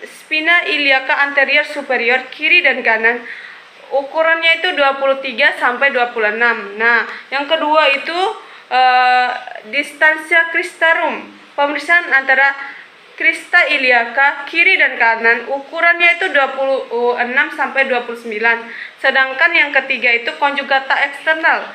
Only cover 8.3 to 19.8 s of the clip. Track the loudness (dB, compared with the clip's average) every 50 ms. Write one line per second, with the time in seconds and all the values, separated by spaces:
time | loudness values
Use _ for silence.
8.3 | -4 -6 -12 -18 -20 -20 -10 -4 0 2 4 4 4 4 4 4 4 2 2 0
9.3 | -2 -6 -10 -12 -16 -16 -14 -6 -6 -6 -6 -6 -2 2 2 2 2 2 -2 0
10.3 | 2 2 2 2 0 -4 -4 -4 -4 0 2 2 2 2 0 -2 -4 -6 -10 -14
11.3 | -18 -20 -20 -12 -4 -2 -2 -2 -2 -4 0 2 2 2 2 2 2 0 2 2
12.3 | 2 4 4 2 0 -2 -8 -14 -16 -18 -20 -20 -20 -20 -20 -20 -10 -4 -2 -2
13.3 | -2 -2 -4 0 2 2 2 2 0 0 2 4 4 4 2 0 0 0 2 2
14.3 | 0 -2 -8 -4 0 2 2 4 4 4 2 0 0 2 2 2 2 2 2 2
15.3 | 2 2 0 -4 -6 -8 -8 -8 -4 0 2 2 2 4 4 2 2 2 0 0
16.3 | 2 2 0 0 0 -2 -2 0 0 -2 -4 -4 -4 -2 0 0 0 0 -2 -2
17.3 | 0 0 0 -2 -2 -4 -6 -2 0 0 0 0 0 -2 -2 -4 -8 -10 -10 -10
18.3 | -6 -2 0 0 0 0 -4 -10 -14 -14 -16 -16 -12 -2 -2 0 2 2 2 0
19.3 | 2 0 0 2 4 2 0 2 0 -2